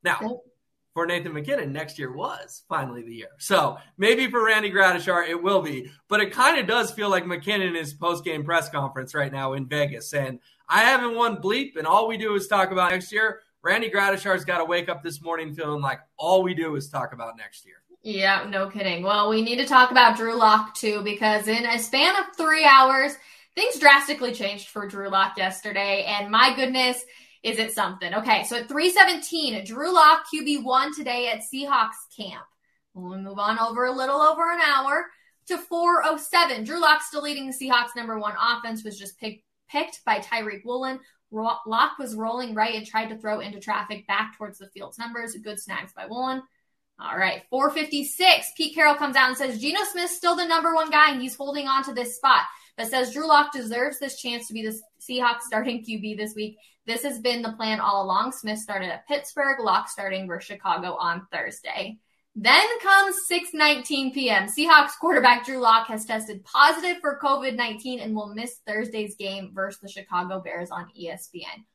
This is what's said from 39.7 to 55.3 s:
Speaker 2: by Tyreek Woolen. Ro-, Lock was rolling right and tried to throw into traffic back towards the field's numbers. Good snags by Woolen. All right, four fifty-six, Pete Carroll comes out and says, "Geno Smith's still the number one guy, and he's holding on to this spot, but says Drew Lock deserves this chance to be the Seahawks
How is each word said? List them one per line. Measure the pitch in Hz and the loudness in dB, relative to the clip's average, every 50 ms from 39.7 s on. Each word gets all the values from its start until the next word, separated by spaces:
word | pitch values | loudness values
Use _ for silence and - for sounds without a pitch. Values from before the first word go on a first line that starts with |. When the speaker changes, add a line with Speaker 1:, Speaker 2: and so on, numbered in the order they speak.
| - 285 320 320 - - _ | -4 -4 -4 -4 -8 -10 _
Speaker 2:
by | - 220 202 | -2 -2 -2
Tyreek | 214 - 233 226 220 214 208 202 202 | -2 -4 -6 -4 -4 -6 -10 -10 -8
Woolen. | 233 247 254 262 262 262 262 - _ _ _ _ _ | -6 -6 -4 -4 -6 -8 -8 -14 _ _ _ _ _
Ro-, | - 220 220 226 220 - - | -10 -6 -4 -4 -4 -4 -6
Lock | 220 220 226 269 302 - - | -4 0 0 0 0 0 -8
was | 277 233 220 | -10 -10 -8
rolling | 214 220 226 226 247 254 240 220 | -6 -6 -6 -4 -6 -6 -6 0
right | 214 214 226 226 | 0 0 0 0
and | 220 214 | -6 -8
tried | - - 220 226 220 | -6 -4 -4 -4 -4
to | 220 220 | -8 -10
throw | - 214 214 214 | -6 -4 -4 -4
into | - 208 202 196 | -6 -10 -12 -14
traffic | 196 - 208 202 208 - 214 202 208 | -6 -4 -4 -4 -4 -6 -10 -12 -4
back | _ 196 202 220 214 - _ | _ -2 -2 -2 -4 -8 _
towards | 214 208 196 - | -14 -14 -14 -16
the | 196 190 | -20 -20
field's | _ 196 190 - - - | _ -16 -16 -16 -14 -12
numbers. | 233 233 233 233 233 226 220 214 | -12 -10 -10 -10 -10 -10 -12 -12
Good | 220 214 214 202 | -12 -12 -12 -12
snags | - - 190 175 - 185 | -10 -10 -10 -10 -10 -12
by | _ - - | _ -16 -14
Woolen. | 190 220 240 254 262 262 262 262 _ _ _ _ _ _ _ _ _ _ _ | -10 -6 -6 -4 -4 -4 -6 -8 _ _ _ _ _ _ _ _ _ _ _
All | - - - 180 | -10 -8 -4 -2
right, | 190 185 - - - _ | -2 -2 -2 -4 -8 _
four | - 262 269 285 | -2 2 2 2
fifty-six, | 285 320 302 302 - 285 285 - - - 359 370 - 320 - - - | 2 0 -4 -4 -4 -4 -4 -6 -4 2 6 6 6 4 2 -8 -6
Pete | - 320 302 302 | -6 -6 -6 0
Carroll | 320 311 302 285 | 4 4 4 4
comes | 285 294 285 254 269 | 4 0 0 2 4
out | 262 254 | 4 4
and | 254 - | 2 -2
says, | 269 262 240 214 | -4 -4 -4 -4
"Geno | 226 285 320 403 415 - | -4 -4 -2 -2 -4 -4
Smith's | - 359 349 349 - | -4 -4 -4 -4 -6
still | - - 349 349 311 | -2 0 0 2 2
the | 349 330 | 0 0
number | 330 330 320 330 330 | 0 2 2 2 2
one | 320 320 311 | 2 0 2
guy, | 311 302 302 302 | 4 6 6 6
and | 277 254 | 4 0
he's | 247 262 - | -6 -8 -8
holding | - 277 277 285 294 277 269 | -8 -8 -6 -6 -6 -2 -2
on | 269 269 277 | -2 -2 -2
to | 285 240 | -4 -6
this | 247 247 233 - | -6 -6 -6 -8
spot, | - - 269 247 208 - - - - - _ _ - | 0 4 4 4 4 4 -2 -10 -18 -20 _ _ -10
but | 226 214 | -8 -4
says | 247 262 254 233 | -2 -2 -2 -2
Drew | 220 285 311 320 | -4 -6 2 4
Lock | 311 285 294 294 | 6 6 6 4
deserves | 294 269 240 220 226 240 247 294 285 - | -2 -10 -8 -6 -4 -4 -4 -4 -4 -6
this | 285 269 247 - | -8 -10 -8 -8
chance | - 247 240 240 233 - | -8 -8 -8 -8 -8 -10
to | 214 | -10
be | 226 220 | -8 -8
the | 220 220 220 - _ _ _ | -8 -8 -10 -14 _ _ _
Seahawks | - - 254 247 247 240 | -14 -8 -4 -2 0 0